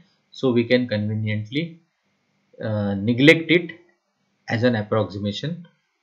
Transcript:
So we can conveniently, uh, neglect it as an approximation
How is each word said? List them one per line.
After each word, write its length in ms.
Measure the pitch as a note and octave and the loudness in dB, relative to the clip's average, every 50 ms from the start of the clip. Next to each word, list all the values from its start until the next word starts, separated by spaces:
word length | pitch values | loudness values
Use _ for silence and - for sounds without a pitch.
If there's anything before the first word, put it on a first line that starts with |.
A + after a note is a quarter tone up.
| _ _ _ _ _ _ | _ _ _ _ _ _
So 220 | - - - C3 | -10 -2 0 2
we 120 | A#2 A#2+ A2+ | 2 2 2
can 240 | A#2 B2+ B2 B2 A#2+ | 2 2 0 0 0
conveniently, 920 | G#2+ G#2 G#2 G#2+ G#2+ A2 G#2+ G#2+ G#2+ G#2 G#2+ G#2+ C3 D3 E3+ E3 - - _ _ _ _ _ _ _ _ _ _ _ _ _ _ _ - | -2 -2 -2 -2 -4 -4 -4 -4 -4 -4 -6 -6 -6 -6 -6 -6 -10 -18 _ _ _ _ _ _ _ _ _ _ _ _ _ _ _ -10
uh, 320 | - A2+ G#2+ G#2 G#2 G2+ G2+ | -6 -4 -2 -2 -2 -2 -2
neglect 560 | G2 G2 A#2 B2 A#2 C3+ D#3 E3 D#3+ E3 - | -2 0 0 2 4 6 6 6 6 4 2
it 220 | D#3 F3+ F3 - - - _ _ _ _ _ _ _ _ _ _ _ _ - - | 2 2 2 -2 -12 -16 _ _ _ _ _ _ _ _ _ _ _ _ -8 -4
as 140 | A2 A2 | -2 2
an 120 | A#2 B2 A#2 | 2 2 2
approximation 920 | G#2+ G#2 G#2 A2+ A2 G#2 G2+ G2 G2 G#2 G2+ G2+ - - D3 F3 F3 - - _ _ _ _ _ _ | 0 -2 0 0 0 0 -2 -4 -6 -6 -6 -6 -4 -6 -8 -8 -8 -14 -20 _ _ _ _ _ _